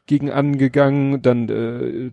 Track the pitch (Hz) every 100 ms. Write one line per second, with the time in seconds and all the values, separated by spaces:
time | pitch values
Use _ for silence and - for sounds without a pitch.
0 | - 147 143 131 143 139 135 143 139 143
1 | 139 139 127 120 113 110 117 120 123 -
2 | 127